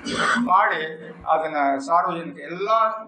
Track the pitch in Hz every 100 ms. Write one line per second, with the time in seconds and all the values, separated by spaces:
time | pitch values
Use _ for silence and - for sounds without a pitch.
0 | - - - 240 240 185 214 170 156 -
1 | - - - 160 160 151 139 139 139 175
2 | 180 170 165 143 143 175 202 226 220 220